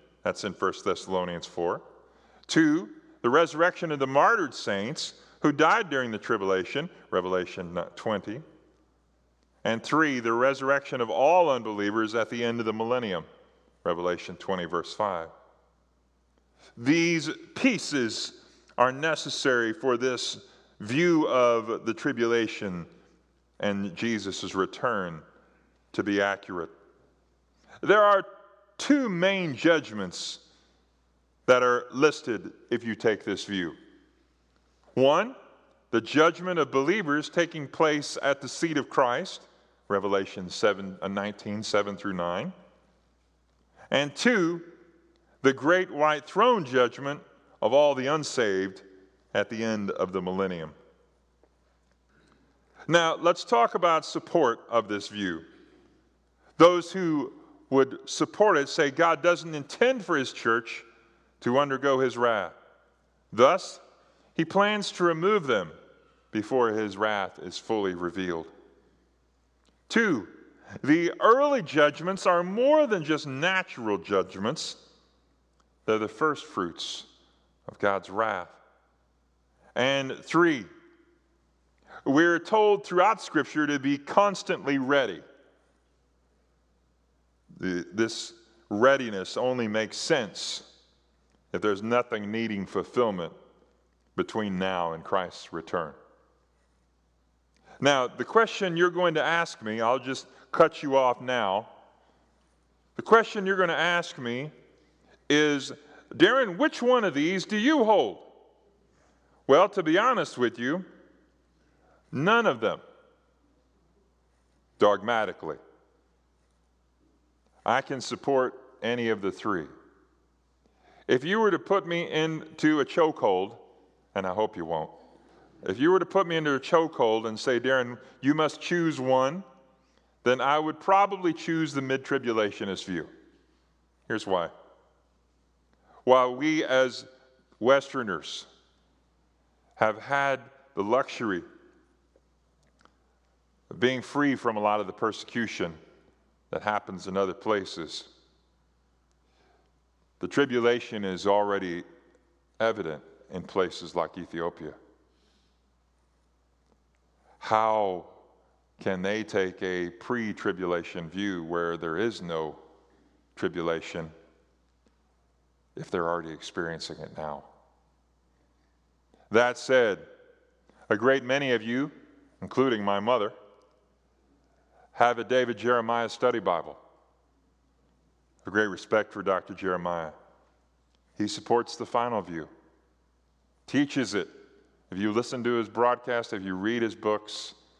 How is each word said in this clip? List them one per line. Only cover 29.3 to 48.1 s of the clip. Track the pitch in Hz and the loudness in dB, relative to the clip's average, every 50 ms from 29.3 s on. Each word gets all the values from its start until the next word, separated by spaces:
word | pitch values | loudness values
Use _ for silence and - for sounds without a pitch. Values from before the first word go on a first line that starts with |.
| 196 190 175 156 131 | 2 0 -2 -4 -4
judgments | 107 151 165 165 151 - - 107 104 95 87 - - - - - - _ _ _ _ _ _ _ _ _ _ _ _ _ _ _ _ _ _ _ _ - | 0 2 4 4 2 0 -4 -8 -8 -8 -8 -8 -10 -10 -10 -12 -14 _ _ _ _ _ _ _ _ _ _ _ _ _ _ _ _ _ _ _ _ 4
that | - 127 123 123 | 4 6 6 6
are | 123 123 120 - - | 4 2 0 -2 -6
listed | - 131 147 151 139 - - 131 110 95 87 107 - - _ - | -2 2 2 2 2 0 -6 -6 -6 -6 -6 -12 -18 -14 _ -4
if | 123 113 110 | -4 -4 -4
you | 113 104 | -4 -6
take | - - 113 104 98 - | 0 0 0 0 0 -2
this | 110 98 92 - | -6 -6 -6 -6
view. | - 101 95 87 78 69 - - - _ _ _ _ _ _ _ _ _ _ _ _ _ _ _ _ _ _ _ _ - | -6 -4 -4 -4 -4 -8 -14 -20 -20 _ _ _ _ _ _ _ _ _ _ _ _ _ _ _ _ _ _ _ _ 0
One, | 123 131 139 151 175 214 254 269 - - - - _ _ _ _ _ _ _ | 4 6 6 6 4 2 -2 -6 -16 -20 -20 -20 _ _ _ _ _ _ _
the | - 117 | -2 -2
judgment | 113 - - 147 156 170 165 170 180 185 180 165 | -2 2 4 4 4 4 4 0 -6 -4 -2 -2
of | 143 123 | 0 0
believers | 131 135 139 156 202 220 180 143 143 151 143 - | 0 0 2 2 0 0 0 -2 -2 -2 -2 -2
taking | - 175 170 - - 156 139 | 0 0 0 0 -2 -10 -12
place | 127 - - 165 156 151 147 135 - - - | -6 -2 2 2 2 2 0 -2 -6 -8 -4
at | - 139 139 - | -2 -2 -2 -2
the | - 123 | -4 -10
seat | - - 170 165 151 | -8 -4 -2 -2 0
of | 143 123 - | -2 -2 0
Christ, | - 151 131 120 120 147 190 - - - - _ _ _ _ _ _ _ _ | 2 2 2 2 2 -2 -4 -8 -12 -16 -18 _ _ _ _ _ _ _ _
Revelation | - 101 98 95 101 98 98 98 - - 101 92 87 | -2 -2 0 0 2 0 0 0 -2 -8 -10 -10 -10
seven, | - - 113 104 98 98 98 95 95 - | -4 0 2 2 2 0 -4 -12 -10 -8
uh, | - | -8
nineteen, | 98 98 101 101 104 104 - - 107 104 110 107 | -6 -4 -4 -6 -6 -8 -10 -10 -8 -8 -8 -4
seven | - - 104 101 101 98 | 0 0 0 0 0 -4
through | - - 101 92 | -6 -6 -6 -4
nine. | 87 87 87 87 98 165 185 - - - _ _ _ _ _ _ _ _ _ _ _ _ _ _ _ _ _ _ _ _ _ _ - - - | -4 -4 -2 -2 -4 -6 -8 -10 -14 -20 _ _ _ _ _ _ _ _ _ _ _ _ _ _ _ _ _ _ _ _ _ _ -18 -6 -2
And | - 135 147 143 - | 0 0 0 0 -2
two, | - - 240 247 202 170 165 175 170 - - - - _ _ _ _ _ _ _ _ _ _ _ _ | 0 2 2 2 2 2 0 -2 -4 -10 -16 -20 -20 _ _ _ _ _ _ _ _ _ _ _ _
the | - 135 131 | 2 2 2
great | 135 131 156 180 185 190 95 | 2 2 2 4 4 2 -2
white | 107 143 151 151 151 147 - | 0 2 2 2 2 0 -4
throne | - - 185 226 254 247 202 151 | -4 2 4 4 4 4 2 0
judgment | 120 131 127 123 117 - 127 139 139 147 170 - - _ _ _ _ _ - | 2 4 4 4 4 2 -4 -8 -8 -8 -8 -12 -20 _ _ _ _ _ -2
of | - 107 127 | 0 4 6
all | 143 147 147 139 | 6 6 6 4
the | 131 127 | 2 0
unsaved | 139 | 0